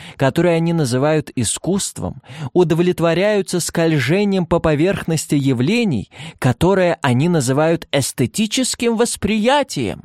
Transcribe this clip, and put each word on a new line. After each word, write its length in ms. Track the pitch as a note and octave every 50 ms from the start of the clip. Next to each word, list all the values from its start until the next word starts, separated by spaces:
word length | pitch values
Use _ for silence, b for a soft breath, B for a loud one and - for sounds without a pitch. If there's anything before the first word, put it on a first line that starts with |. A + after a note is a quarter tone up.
| B B B
которое 380 | - C#3 C3+ B2+ - E3 F3 E3+
они 180 | E3 E3 E3+ E3+
называют 560 | E3 D3+ A#2+ B2 B2+ C#3 D3+ D#3+ D#3 - - -
искусством, 880 | C3 A#2 - - - - E3+ F#3+ G3 - - - - G2+ F2+ - - B B C3+ D#3 D3+ B2+ B
удовлетворяются 1040 | F3+ F3+ D#3 E3 D#3+ F3 F3+ F3 - D#3+ E3+ E3 E3 G3 G#3 G#3+ G3+ F#3 - - F3
скольжением 880 | - - - E3+ E3 E3 D#3+ D3 A#2+ B2 E3+ G3 G#3 G3+ G3 F#3 E3+
по 120 | D#3+ F3 E3
поверхности 760 | E3 E3 D3+ C#3 D#3+ F#3+ G3 - - - E3 D3+ - - D#3
явлений, 720 | C#3+ C3+ C#3 C3 A#2 B2 D3+ A3 A#3+ A#3+ G3+ C#3+ G2+ - B B B D3 D#3+ B _
которое 580 | - B2+ A#2+ - E3 F3+ G3 F#3+ F3+ F3 D#3+ - -
они 260 | C#3 A#2+ B2 D3 F3
называют 580 | F3 D#3+ B2 B2 C3+ C#3 D#3 E3 E3+ E3 - -
эстетическим 1080 | - C#3+ C3 - - - B2 - - - A3 G#3+ - - B3+ - - - A#3+ A#3 A#3
восприятием. 1040 | G#3 A#3+ - - - - G#3+ A3 G#3+ G#3 B3 C#4 D4 C4+ - - D3+ A#2+ F#2 C2+ -